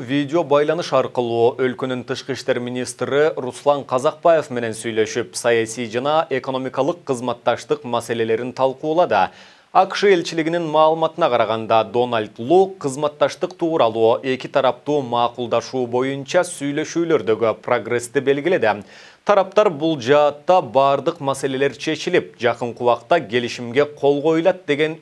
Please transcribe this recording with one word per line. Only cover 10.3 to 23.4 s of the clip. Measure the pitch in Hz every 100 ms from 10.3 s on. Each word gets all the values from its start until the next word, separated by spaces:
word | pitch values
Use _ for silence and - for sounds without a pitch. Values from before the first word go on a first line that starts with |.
| 165 156 170
маалыматына | 160 156 156 160 160 170 156
караганда, | 117 107 113 110 113
Дональд | 101 117 123 117 107 -
Лу | 120 180 190 190
кызматташтык | 143 131 147 151 143 - 180 -
тууралуу | 170 160 117 113 113 120
эки | 135 127 156
тараптуу | 143 127 - - 147
макулдашуу | 123 120 120 - 117 117 - 131 120
боюнча | 123 131 139 135 180 175
сүйлөшүүлөрдөгү | - 143 143 156 170 170 156 98 110 110 104
прогрессти | - 120 104 120 117 143
белгиледи. | 127 139 139 160 110 104 - - - -
Тараптар | - 202 185 196 208
бул | 143 160 151
жаатта | 113 147 147 143 - 180
бардык | 135 127 139 139 131 -
маселелер | 139 135 139 131 139 120
чечилип, | 156 156 185 175 - -
жакынкы | 117 117 123 110
убакта | 120 117 - 170
келишимге | 107 120